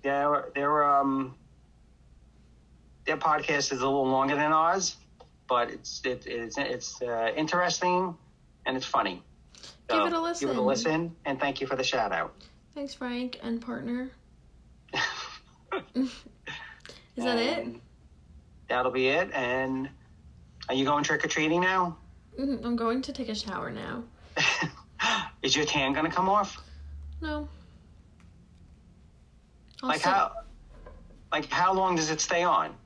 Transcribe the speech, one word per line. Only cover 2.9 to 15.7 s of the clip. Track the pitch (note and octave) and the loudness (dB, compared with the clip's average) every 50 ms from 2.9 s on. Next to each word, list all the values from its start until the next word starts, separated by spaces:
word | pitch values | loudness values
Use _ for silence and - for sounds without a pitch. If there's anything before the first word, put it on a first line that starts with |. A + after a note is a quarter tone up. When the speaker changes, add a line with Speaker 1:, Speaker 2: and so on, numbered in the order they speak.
| - - - | -20 -10 -4
Speaker 1:
their | - D#3 | -2 -2
podcast | D3+ - D#3+ D#3 D3 C#3+ - D3+ C#3+ C#3+ - C#3 | 2 4 2 2 2 2 0 0 0 0 0 -2
is | B2+ B2 | 0 0
a | |
little | C3+ C3+ C#3+ C3+ C3 | 2 2 2 2 2
longer | C3+ C3 C3+ C#3 D3 | 4 2 2 2 2
than | C#3+ D3 D3+ D#3 | 2 2 4 4
ours, | D#3 D#3+ E3 F3+ G3 F#3+ - - - - - - - - - - _ _ - | 6 6 4 4 2 0 -2 -4 -8 -18 -20 -20 -20 -20 -20 -20 _ _ 0
but | B2+ A#2+ A#2+ - | 2 2 2 0
it's, | - - - - - - - | -4 -10 -12 -12 -12 -6 -4
it, | C3 B2+ B2 - | -4 -4 -4 -6
it's, | - A#2+ A#2+ A#2 A2 - C#3+ | -8 -6 -6 -6 -6 -4 -4
it's, | C#3 C3 - B2 - - - - B2 | -4 -4 -4 -6 -6 -10 -8 -6 -4
uh, | A#2+ A#2 A2+ A2+ A2+ G#2+ | -2 -2 0 0 0 0
interesting | - D#3 D#3 F3+ F3 F3+ F3+ F3+ - F#3 F3+ F3+ F3+ F3+ F3 E3+ - - - - _ - - - _ - | 0 -2 0 2 2 2 2 0 0 2 2 2 2 2 0 -4 -10 -16 -20 -20 _ -20 -20 -20 _ -6
and | - B2+ | -4 -4
it's | C3 C3 | -4 -4
funny. | - - B2 A2 G2 F2+ F2 - - - _ - - - - - - - - - - | 0 0 0 0 0 -4 -8 -14 -20 -20 _ -20 -20 -20 -20 -20 -20 -20 -20 -4 0
Speaker 2:
Give | - - | 2 2
Speaker 1:
So, | - | 4
Speaker 2:
it | F4 E4+ | 4 2
a | E4 E4 E4+ E4+ - | 0 0 0 -2 -2
Speaker 1:
give | - - | 0 0
it | C3 | 0
a | A#2 | 2
Speaker 2:
listen. | G2+ | 4
Speaker 1:
listen, | - - - - E3 D#3 D#3+ E3+ E3+ - - - | 4 2 2 2 2 2 2 0 -2 -6 -8 -4
and | D3 C3+ C3 | -4 -2 0
thank | D3 C#3 C3+ - | 0 -2 -2 -2
you | C#3 | -2
for | C3 C3+ | -2 -2
the | C3 B2+ | 0 0
shout | - - B2 A2 G2+ F2+ | 0 2 0 0 0 0
out. | E2+ - - - - - - - - - - - | -2 -2 -4 -6 -16 -20 -20 -20 -20 -20 -16 -10
Speaker 2:
Thanks, | D4 C#4+ C#4 - | -8 -8 -8 -8
Frank | - C4+ B3 A#3+ A#3+ B3+ B3 - - - | -8 -6 -4 -4 -4 -4 -4 -6 -8 -6
and | A#3 A#3 A#3 | -4 -4 -4
partner. | A#3 A#3+ A#3+ A#3+ - A3+ A#3+ B3 B3+ C4 - - - - - - - - - - - - - - - - - | -4 -6 -8 -6 -4 -4 -4 -4 -6 -8 -10 -16 -20 -20 -20 -20 -20 -20 -20 -20 -20 -20 -20 -20 -18 -6 -2
Speaker 1:
<laughs> | - - - - - - - - - - - - _ - - | -2 -2 -2 -4 -8 -10 -12 -14 -18 -20 -20 -20 _ -12 -8